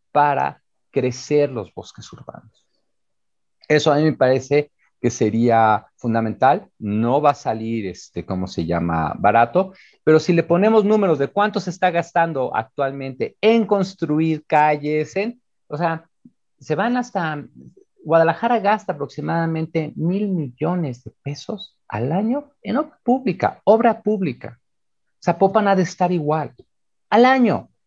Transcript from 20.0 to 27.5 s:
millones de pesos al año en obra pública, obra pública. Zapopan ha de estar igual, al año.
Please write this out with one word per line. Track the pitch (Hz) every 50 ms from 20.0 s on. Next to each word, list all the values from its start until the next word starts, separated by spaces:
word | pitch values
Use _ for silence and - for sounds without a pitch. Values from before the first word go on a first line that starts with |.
| 156 165 185 202 208 202
millones | 190 170 147 127 120 - 156 165 180 180 170 135 120 123 -
de | - - _
pesos | - 143 143 - - - - 190 - - _ _ _ -
al | - 107 117 139 160
año | 190 214 220 247 294 294 _ _ _ -
en | 190 208 269
obra | 311 - _ _ -
pública, | 240 247 262 262 196 - - - - - - -
obra | - 214 226 240 233 214 -
pública. | - 208 214 196 190 147 120 - - 104 117 _ _ _ _ _ _ _ _ _ _ _ _ _
Zapopan | - - - - 196 190 190 220 208 202
ha | 196
de | 190 175
estar | 165 - - 185 175 180
igual, | 170 151 147 151 160 143 - - - - _ _ _ _ _ _ _ _ -
al | - 220 240
año. | 254 262 262 247 208